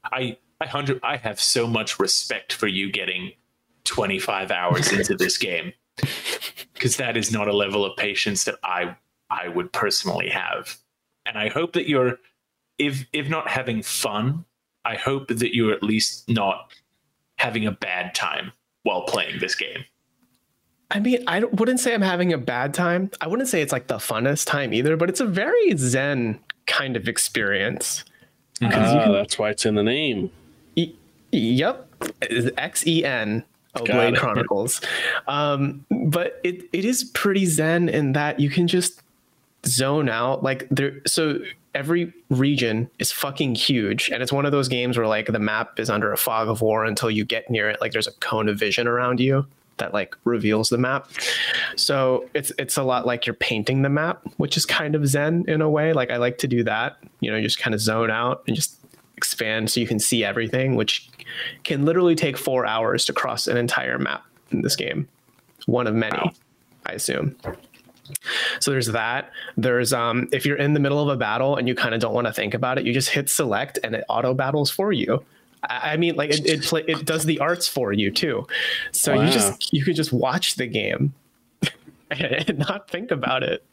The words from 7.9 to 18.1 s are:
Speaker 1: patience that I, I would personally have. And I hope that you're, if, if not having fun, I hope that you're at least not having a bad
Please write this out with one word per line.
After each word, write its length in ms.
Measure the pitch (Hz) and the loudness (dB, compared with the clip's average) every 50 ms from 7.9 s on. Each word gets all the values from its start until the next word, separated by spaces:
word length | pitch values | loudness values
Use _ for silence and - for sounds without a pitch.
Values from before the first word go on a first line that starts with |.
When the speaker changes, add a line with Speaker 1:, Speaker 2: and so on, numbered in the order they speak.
| 92 | -2
Speaker 1:
patience 480 | - - 104 98 - - 107 101 92 - | -4 -4 -2 -2 -2 -2 -2 0 -2 -2
that 100 | - - - - | -2 -4 -6 -6
I, 320 | 95 92 90 90 - 180 _ _ _ _ _ _ _ | -4 -2 -2 -2 -4 -6 _ _ _ _ _ _ _
I 200 | - - 90 87 | -2 0 0 -2
would 220 | 85 90 90 180 | -2 -2 -4 -2
personally 580 | - - 110 104 - - - 95 85 85 90 92 | -4 -2 -2 0 0 0 0 -2 -2 -2 -2 -2
have. 480 | 92 92 90 87 - - - - - - _ _ _ _ _ _ _ _ _ | -2 -4 -2 -4 -4 -4 -6 -10 -16 -16 _ _ _ _ _ _ _ _ _
And 100 | - 113 | -8 -6
I 120 | 107 107 107 | -2 -4 -2
hope 240 | - 147 170 170 - | 0 -2 -4 0 -2
that 140 | 175 - | -2 0
you're, 300 | 160 147 135 127 123 123 - _ _ _ _ _ _ _ _ _ _ _ - | 2 2 4 4 2 0 -4 _ _ _ _ _ _ _ _ _ _ _ -2
if, 260 | 143 147 139 135 131 _ - | -2 -2 -2 -4 -8 _ -6
if 160 | 147 147 139 | -6 -4 -2
not 180 | 160 156 - 120 | -4 -4 -2 -4
having 340 | - 131 123 123 113 110 107 | -4 -4 -2 -2 -4 -4 -4
fun, 600 | - - - - 117 104 104 110 131 147 165 170 _ _ _ _ _ _ _ _ | -4 -6 -2 -2 -2 -2 0 0 0 -2 -2 -6 _ _ _ _ _ _ _ _
I 120 | 110 113 | -6 -6
hope 320 | - - 131 139 139 135 | -2 -2 -2 -2 -2 -2
that 280 | - 120 110 120 117 98 | -4 -2 0 0 0 2
you're 180 | 117 113 110 107 | 2 2 2 2
at 100 | - - | 2 0
least 440 | 104 110 110 104 - - - - | 0 0 0 0 -2 -4 -8 -4
not 440 | - 113 110 101 98 92 - - _ - - _ _ _ _ _ _ _ _ _ _ _ | -2 0 2 2 0 -2 -4 -6 _ -20 -20 _ _ _ _ _ _ _ _ _ _ _
having 300 | - - 123 107 113 107 | -6 -6 -4 -2 -2 -2
a 40 | 107 | -2
bad 440 | 95 - - 98 90 90 90 90 | -4 -4 -6 -6 -4 -4 -6 -6